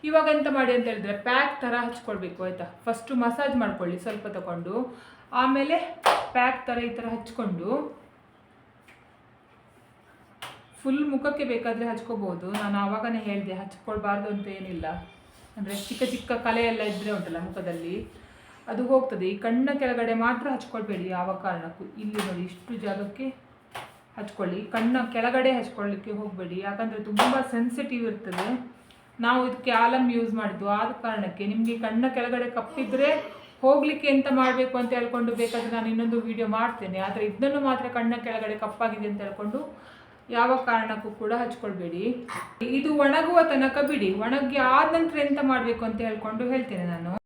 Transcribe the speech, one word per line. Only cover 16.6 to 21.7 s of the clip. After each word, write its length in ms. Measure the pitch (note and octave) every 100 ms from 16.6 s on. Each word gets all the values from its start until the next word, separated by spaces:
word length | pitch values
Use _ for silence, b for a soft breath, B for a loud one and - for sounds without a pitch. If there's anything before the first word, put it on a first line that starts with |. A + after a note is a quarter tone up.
| A#3
ಎಲ್ಲ 140 | A3+ G#3
ಇದ್ರೆ 200 | F#3 G#3 G3+
ಉಂಟಲ್ಲ 220 | F3 E3 F3
ಮುಖದಲ್ಲಿ, 480 | G3 F3 E3+ E3 G3 A3+ B B B B B -
ಅದು 100 | A3 B3
ಹೋಗ್ತದೆ. 340 | C4 B3+ F#3+ F#3
ಈ 20 | G3+ A3+
ಕಣ್ಣ 240 | A#3+ C4+ C#4+
ಕೆಳಗಡೆ 320 | B3+ A#3 A#3 A3+ A#3
ಮಾತ್ರ 200 | A#3+ C#4+ B3
ಹಚ್ಕೊಳ್ಬೇಡಿ 500 | - A3+ G3+ F#3 F3+ F3+
ಯಾವ 120 | F#3 F#3+ G3
ಕಾರಣಕ್ಕೂ. 380 | E3+ E3